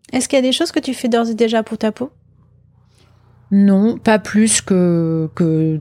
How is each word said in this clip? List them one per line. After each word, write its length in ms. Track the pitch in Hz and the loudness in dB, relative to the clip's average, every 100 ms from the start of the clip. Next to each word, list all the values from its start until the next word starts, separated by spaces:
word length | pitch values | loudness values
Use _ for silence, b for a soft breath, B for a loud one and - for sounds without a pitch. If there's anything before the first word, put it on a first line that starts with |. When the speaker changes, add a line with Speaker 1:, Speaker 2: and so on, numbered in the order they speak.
| _ | _
Speaker 1:
Est-ce 160 | 254 240 | -6 -2
qu'il 80 | 277 | 0
y 40 | |
a 20 | |
des 80 | 254 | 0
choses 200 | 262 339 | -2 -2
que 80 | - | -4
tu 120 | 269 | -6
fais 160 | 247 247 | -4 -2
d'ores 200 | 233 233 | -2 -2
et 40 | |
déjà 280 | 220 233 226 | -2 0 -2
pour 160 | 220 220 | -4 -4
ta 140 | 220 | -6
peau ? 180 | 214 269 - _ _ _ _ _ _ _ b b b b _ _ | -6 -10 -14 _ _ _ _ _ _ _ b b b b _ _
Speaker 2:
Non, 440 | 196 202 196 214 - | 2 4 4 2 0
pas 200 | - 214 | 0 0
plus 420 | - 208 220 - | 0 0 2 0
que, 680 | - 185 180 170 165 160 160 - | 0 0 2 2 0 -2 -4 -2
que 400 | 170 160 160 156 | 0 2 0 -2